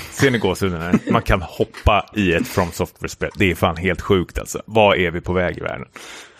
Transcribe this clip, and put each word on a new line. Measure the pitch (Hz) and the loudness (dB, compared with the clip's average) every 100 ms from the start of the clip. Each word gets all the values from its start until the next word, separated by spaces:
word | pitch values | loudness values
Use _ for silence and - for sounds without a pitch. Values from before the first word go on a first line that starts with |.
| - | -10
Ser | - 135 | 2 2
ni | 120 | 4
gåshuden | 101 90 98 85 | 0 0 0 -2
här? | 87 110 - | 2 0 2
Man | 120 | 0
kan | - 104 | 2 0
hoppa | 85 - 110 - - 104 - 107 | 0 -4 -4 -2 2 2 2 0
i | 95 | 2
ett | 82 80 | 2 0
From | - 90 | -2 -2
Software-spel. | - 87 - - - 78 - | -2 -6 -6 -12 -8 -8 0
Det | 101 | 0
är | 82 | 2
fan | 95 82 | 0 0
helt | 90 85 | -2 -2
sjukt, | - 98 85 - | 2 2 0 -6
alltså. | - - - | -10 -10 -4
Vad | 110 104 92 | 2 4 4
är | 90 | 2
vi | 82 | -2
på | 87 | -2
väg | 90 87 - | -2 -2 -4
i | |
världen? | 82 - - - - - - - | -8 -8 -12 -16 -18 -18 -20 -20